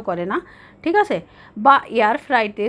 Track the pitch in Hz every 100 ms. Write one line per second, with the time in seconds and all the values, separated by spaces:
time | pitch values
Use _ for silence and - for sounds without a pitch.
0 | 220 175 180 277 - - - - 311 403
1 | 403 190 - - - - 247 277 - 226
2 | 214 277 - 254 214 208